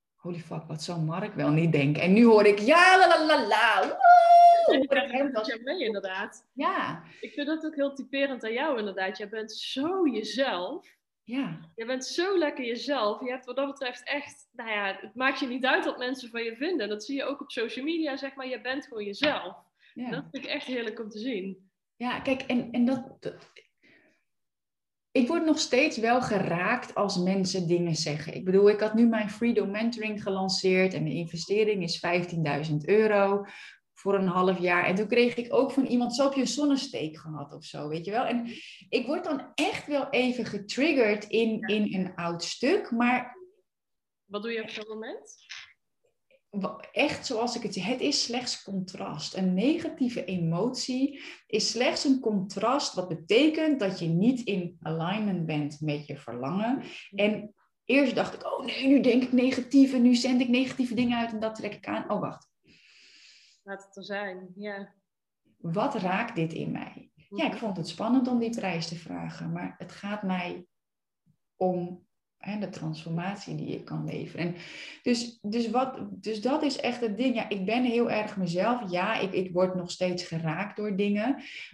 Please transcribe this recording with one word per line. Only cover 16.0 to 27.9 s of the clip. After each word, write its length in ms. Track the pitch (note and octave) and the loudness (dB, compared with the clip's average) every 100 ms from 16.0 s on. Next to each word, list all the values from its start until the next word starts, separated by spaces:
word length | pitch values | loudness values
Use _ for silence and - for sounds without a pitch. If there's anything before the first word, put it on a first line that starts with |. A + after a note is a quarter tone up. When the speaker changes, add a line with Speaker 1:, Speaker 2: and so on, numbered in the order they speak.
| B3 C4 A#3 | -6 -6 -8
Speaker 2:
van 140 | A#3 | -8
je 120 | A#3 A3+ | -8 -4
vinden. 340 | D#4 E4+ G#3 | -4 -2 -4
Dat 140 | G#3 | -6
zie 120 | - C#4 | -6 -6
je 80 | |
ook 180 | - C#4 | -4 -6
op 100 | C#4+ | -8
social 340 | - A3+ B3+ C#4+ | -6 -6 -4 -4
media, 320 | E4+ D#4 C4+ | -2 -4 -4
zeg 180 | C4+ C4+ | -8 -10
maar. 120 | B3+ | -8
Je 140 | B3 | -8
bent 240 | A#3+ C4+ C#4 | -6 -6 -8
gewoon 180 | A3+ G3+ | -10 -10
jezelf. 500 | G3+ D4 A3 F3 - _ _ _ | -2 -2 0 -6 -14 _ _ _
Speaker 1:
Ja. 120 | - B3 | -12 -8
Speaker 2:
En 60 | |
dat 140 | C4 - | -8 -10
vind 120 | C#4 - | -12 -8
ik 40 | |
echt 160 | C#4+ C4 | -8 -6
heerlijk 340 | B3+ A3+ A3 | -6 -6 -8
om 100 | G#3+ | -12
te 100 | G#3+ | -8
zien. 500 | B3 G#3 F#3+ F#3 _ _ _ _ | -6 -6 -6 -10 _ _ _ _
Speaker 1:
Ja, 240 | A#3+ - | -6 -4
kijk, 220 | C4+ C4 | -2 -4
en, 300 | - B3 - | 0 -2 -2
en 140 | A#3+ A#3+ | 0 2
dat, 360 | C4+ - - | 0 -4 -10
dat, 300 | - - - - _ _ _ _ _ _ _ _ _ _ _ _ _ _ _ | -10 -10 -16 -20 _ _ _ _ _ _ _ _ _ _ _ _ _ _ _
ik 160 | C4 A#3+ | 0 2
word 180 | E4+ D#4+ | 2 2
nog 140 | D4 | 0
steeds 380 | - A#3+ D#4 - | 2 2 2 0
wel 240 | A3+ B3 | 2 2
geraakt 760 | A#3+ G3+ D#3 E3+ F#3+ B3 - - | 2 0 0 0 0 -2 -4 -2
als 220 | G3 F#3 | -2 0
mensen 500 | F3+ G3 F#3 F#3+ E3 | 0 0 0 -2 0
dingen 280 | F3 F3 | 2 2